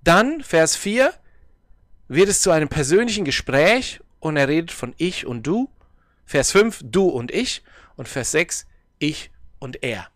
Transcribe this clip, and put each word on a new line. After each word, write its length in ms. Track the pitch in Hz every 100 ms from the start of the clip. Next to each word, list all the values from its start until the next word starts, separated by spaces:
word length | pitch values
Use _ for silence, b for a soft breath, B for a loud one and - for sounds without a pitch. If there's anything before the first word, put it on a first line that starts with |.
Dann, 380 | - 175 240 320
Vers 340 | 269 165 160 -
vier, 380 | 202 226 269 - - - - _ _ - _ - -
wird 220 | 131 196
es 120 | 196
zu 100 | 196
einem 180 | 160 151
persönlichen 560 | 151 135 175 240 208 165
Gespräch 760 | - - 135 165 240 247 - - _
und 180 | 160 151
er 100 | 135
redet 240 | 156 170
von 220 | - 123 -
ich 280 | 170 - -
und 180 | 120
du. 260 | 117 202 269 _ _ _ _ _ _
Vers 260 | 147 123
fünf, 300 | 190 220 -
du 240 | 131 170 190
und 240 | 127 123
ich. 320 | - 254 - b b b b
Und 120 | 127
Vers 240 | - 117
sechs, 340 | 151 170 - - _ _ _
ich 320 | 147 151 - - - -
und 240 | 131 -
er. 240 | 131 107 -